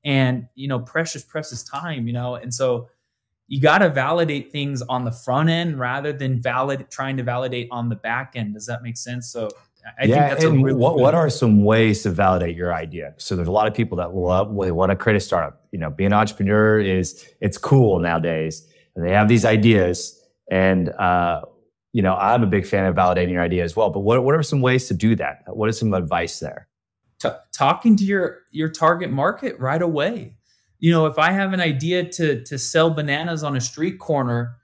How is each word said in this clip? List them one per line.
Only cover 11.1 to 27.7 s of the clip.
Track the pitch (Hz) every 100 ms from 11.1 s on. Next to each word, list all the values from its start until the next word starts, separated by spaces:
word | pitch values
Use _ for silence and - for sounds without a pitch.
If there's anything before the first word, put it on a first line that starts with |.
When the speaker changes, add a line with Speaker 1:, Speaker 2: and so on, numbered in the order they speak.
Speaker 2:
are | 170 151
some | - 120 104
ways | 101 110 110 104
to | 104
validate | 87 95 92 87 85
your | 87
idea? | 82 80 82 73 -
So | - 92
there's | 85
a |
lot | 101 107
of |
people | 107 113 87
that | 87
love, | 92 90 92 104 101
they | 92
wanna | 85 92 95
create | 113 104
a |
startup. | - 90 71 - _
You | 90
know, | 78
being | 71 98
an |
entrepreneur | 104 107 - 98 107 110 107
is, | 98 92 87 - - _
it's | 101 -
cool | - 139 113 90
nowadays. | 85 85 85 80 80 78 _ _ _ -
And |
they | 87
have | 98 107
these | 117 113
ideas. | 110 113 107 90 87 - - _ _ -
And, | 95 92 95 82
uh, | - 92 90 87 80 - _ _ _ _
you | 117
know, | 95
I'm | 92 98 123
a | 107
big | 98 -
fan | 101
of | 95
validating | 87 90 90 90
your | 87
idea | 87 90
as | 85
well. | 95 104
But | 98
what, | 101 123
what | 127
are | 160
some | 147 143
ways | 127 127 -
to |
do | 90 107 110
that? | 71 - -
What | 110 107
is | 110
some | 110
advice | 95 82 85 85 -
there? | 73 - _ _ _ _ _ _
Speaker 1:
T-, | - - _
talking | - 139